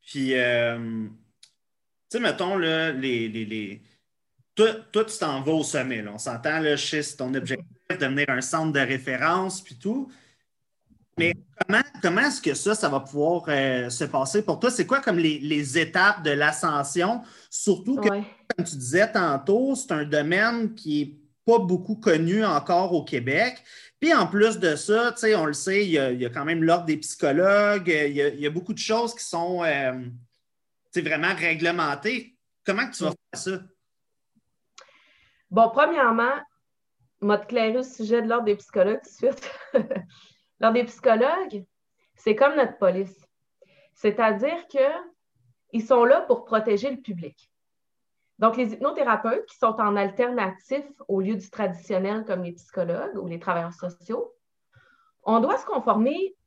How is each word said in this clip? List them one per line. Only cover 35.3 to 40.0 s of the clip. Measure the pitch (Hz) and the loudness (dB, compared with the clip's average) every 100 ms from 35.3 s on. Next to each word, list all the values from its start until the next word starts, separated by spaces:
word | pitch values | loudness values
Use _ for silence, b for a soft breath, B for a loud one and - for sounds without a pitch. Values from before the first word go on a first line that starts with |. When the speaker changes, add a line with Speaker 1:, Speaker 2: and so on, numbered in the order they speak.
| b b | b b
Speaker 2:
Bon, | 190 226 | 4 4
premièrement, | 233 311 339 247 226 240 277 - _ _ _ _ _ _ _ | 6 2 4 2 4 2 0 -8 _ _ _ _ _ _ _
m'a | 202 208 | 2 2
te | - | 2
clairer | 240 220 | 0 0
le | 240 | 0
sujet | 254 - 214 233 | -4 -8 0 0
de | 220 | 2
l'Ordre | 233 | 0
des | 214 208 | 0 -2
psychologues | - 214 185 233 | -2 2 2 2
tout | - - 240 | -6 -2 -2
de | |
suite. | - - - - | -2 -10 -16 -2
<laughs> | 262 - - | -2 0 -6